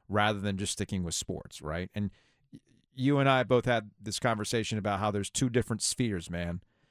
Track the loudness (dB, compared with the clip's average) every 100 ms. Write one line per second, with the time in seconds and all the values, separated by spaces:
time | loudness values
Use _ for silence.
0 | -2 2 2 2 -2 -2 -4 -4 -4 -2
1 | -2 -4 -6 -8 -10 -12 -6 -6 -6 -4
2 | -4 -6 _ _ _ -20 _ _ _ 0
3 | 2 4 6 4 6 4 4 0 0 _
4 | -8 -2 0 0 0 -2 -2 -2 -2 0
5 | 0 0 -2 0 2 2 0 -2 -2 0
6 | -2 -2 -4 -4 -4 -6 _ _ _